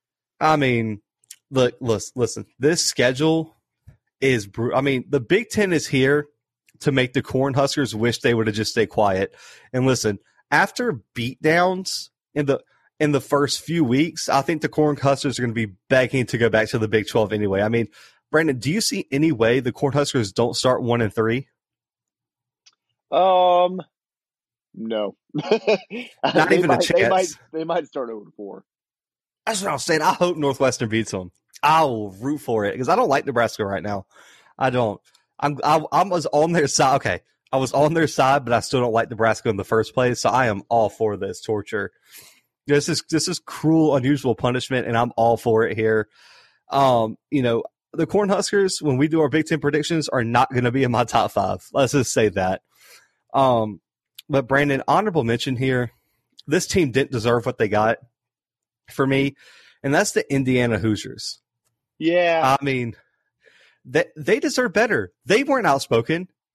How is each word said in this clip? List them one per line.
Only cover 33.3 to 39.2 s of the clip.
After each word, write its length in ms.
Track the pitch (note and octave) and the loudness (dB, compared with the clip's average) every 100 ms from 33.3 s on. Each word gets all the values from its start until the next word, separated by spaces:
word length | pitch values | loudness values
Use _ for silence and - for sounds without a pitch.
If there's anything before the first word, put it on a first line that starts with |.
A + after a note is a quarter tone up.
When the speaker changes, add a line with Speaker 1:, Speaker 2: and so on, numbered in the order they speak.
| A#2+ A2+ - | 0 0 -2
Speaker 1:
right 180 | G#2 F#2+ | -4 -4
now. 240 | F2+ G2+ - _ - - _ - | -6 -8 -10 _ -20 -20 _ -4
I 120 | C3 | -2
don't. 300 | B2 A2+ G2+ _ _ _ - | 0 -2 -4 _ _ _ -6
I'm, 200 | D3 C#3+ | -4 -2
I, 180 | - D#3+ D#3 | 0 0 2
I 140 | D3 | 0
was 220 | F#3+ F#3 C#3+ | 0 -2 0
on 260 | D3 D#3+ | 2 2
their 160 | E3+ C#3+ | 2 0
side. 280 | - C#3+ C3+ | 2 2 2
Okay. 240 | - F2 - _ _ | 0 -6 -8 _ _
I 40 | C3+ | -4
was 160 | C3 | -2
on 220 | C3 D3+ | 2 2
their 120 | E3 D#3 | 2 0
side, 380 | - C3 C#3+ | 2 2 2
but 80 | A#2+ | 2
I 60 | A#2 | -2
still 200 | - C3+ | 0 0
don't 120 | B2 | 0
like 180 | A2 A2+ | 0 -2
Nebraska 380 | A2 | 0